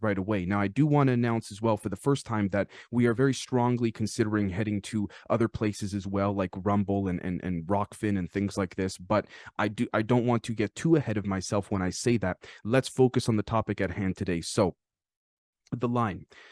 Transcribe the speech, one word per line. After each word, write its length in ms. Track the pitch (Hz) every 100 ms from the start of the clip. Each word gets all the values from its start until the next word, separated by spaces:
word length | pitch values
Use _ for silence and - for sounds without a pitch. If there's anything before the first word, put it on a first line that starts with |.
right 160 | 110 95
away. 260 | 92 104 90
Now, 160 | 101
I 60 | 98
do 180 | 101 151
wanna 280 | 147 135
announce 380 | 120 120 113 -
as 80 | 101
well 160 | 113 107
for 140 | -
the 60 | 101
first 280 | 139 139
time 260 | - 107 101
that 180 | 101 92 - -
we 160 | 120 120
are 80 | 110
very 180 | 135
strongly 580 | 127 - 123 120 120 117
considering 580 | - 107 - 110 107 98
heading 300 | 90 107 104
to 260 | - 110 101 - -
other 200 | 110 113
places 480 | - 107 101 104 101
as 100 | 98
well, 280 | 98 101
like 180 | 98 92
Rumble 540 | 95 98 101 98 101 98
and, 120 | 90
and, 200 | 92 90
and 220 | 92 87 82
Rockfin 500 | 101 101 - 107 101
and 120 | 87
things 300 | 98 98 101
like 180 | 92 -
this, 220 | 95 -
but 280 | 92 104 - - - -
I 100 | 104
do, 180 | 107 123
I 80 | 110
don't 220 | 110 123 117
want 180 | 120
to 100 | -
get 220 | 110 104 -
too 200 | 165 160
ahead 220 | 113 110
of 80 | 98
myself 460 | 95 - 104 -
when 100 | 101
I 80 | 90
say 280 | - 123 117
that. 200 | 92 90 - -
Let's 260 | 104 131 -
focus 380 | - 127 127 -
on 100 | 107
the 60 |
topic 380 | - 113 107 104
at 100 | 92
hand 260 | 107 95 87
today. 240 | 92 85
So, 340 | - - 92 - _ _ _ _ _ _ _ _ _
the 160 | 120 120
line. 360 | 120 113 90 - - -